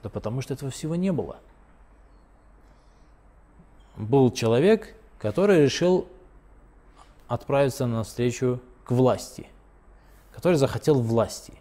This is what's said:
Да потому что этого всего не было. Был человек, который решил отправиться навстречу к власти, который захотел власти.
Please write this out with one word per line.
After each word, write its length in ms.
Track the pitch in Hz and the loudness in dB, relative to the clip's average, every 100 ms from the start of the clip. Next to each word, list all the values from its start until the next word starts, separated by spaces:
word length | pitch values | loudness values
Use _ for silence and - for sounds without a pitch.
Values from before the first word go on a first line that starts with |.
Да 80 | 101 | -10
потому 320 | 104 107 127 | -8 -6 -6
что 140 | 127 135 | -6 -8
этого 160 | 139 | -8
всего 240 | - 156 170 | -8 -6 -2
не 160 | 190 | -2
было. 260 | 156 87 - - _ - - - - - - - - _ - - _ _ _ - - - - _ - - - - - | -2 -6 -12 -20 _ -20 -20 -20 -20 -20 -20 -20 -20 _ -20 -20 _ _ _ -20 -20 -20 -20 _ -20 -20 -20 -20 -12
Был 340 | 107 135 127 | 0 4 4
человек, 640 | - 113 120 175 220 - - - - | 2 0 2 4 2 -2 -20 -20 -8
который 460 | 107 107 202 180 | -6 0 4 4
решил 440 | 139 - 175 185 - - - - _ - - _ - - - - - | 4 2 2 0 -2 -20 -20 -20 _ -20 -20 _ -20 -20 -20 -20 -8
отправиться 600 | 117 - 139 139 - 123 | -8 -2 0 0 0 -4
навстречу 720 | 113 110 - 120 117 127 123 - - - | -4 -6 -4 -4 0 -2 -4 -10 -20 -4
к 60 | |
власти, 560 | 123 127 98 - - - - _ - - - _ - - | 2 2 2 -6 -18 -20 -20 _ -20 -20 -20 _ -20 -20
который 240 | - 170 165 | -4 0 2
захотел 460 | 135 117 - 139 | 2 0 0 2
власти. 520 | 113 113 104 - - - | 2 0 0 -4 -18 -20